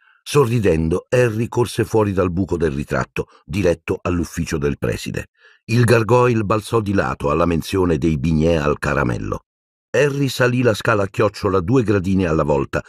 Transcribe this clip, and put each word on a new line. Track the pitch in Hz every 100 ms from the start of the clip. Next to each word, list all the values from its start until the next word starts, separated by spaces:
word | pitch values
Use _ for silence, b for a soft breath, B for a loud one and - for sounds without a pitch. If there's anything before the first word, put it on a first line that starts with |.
| b b
Sorridendo, | - 143 120 120 98 80 80 90 -
Harry | 127 120 107 110
corse | 120 113 -
fuori | 107 113 104
dal | 92 95
buco | 85 90 85
del | 80
ritratto, | 69 73 67 65 - - b
diretto | - 90 90 80 - 92
all'ufficio | 90 87 80 - 78 80
del | 71 67
preside. | 58 50 - - - b b b
Il | - 117
gargoyle | 120 117 107 123 123 113
balzò | 98 110 - 117
di | 101
lato | 98 67 69 69
alla | 78
menzione | 85 82 - 95 90 78
dei | 82 76
bignè | 80 78 82
al | 82 73 71
caramello. | 71 76 62 55 52 50 - _ _ _ _
Harry | 120 147 139 135
salì | - 127 123
la | 120
scala | 104 - 107
a | 98
chiocciola | - 104 - 101 95
due | 85 131
gradini | 110 101 90 95
alla | 87 80
volta | 73 71 67 73